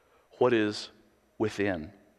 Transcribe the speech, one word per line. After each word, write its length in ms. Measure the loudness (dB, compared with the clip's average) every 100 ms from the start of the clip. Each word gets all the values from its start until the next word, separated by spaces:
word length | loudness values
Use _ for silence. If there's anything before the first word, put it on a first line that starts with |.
| _ _ _ 0
what 160 | 2
is 360 | 4 2 -2 -12 -20 _ _ _ -4
within. 520 | -4 -2 -2 -2 -6 -16 _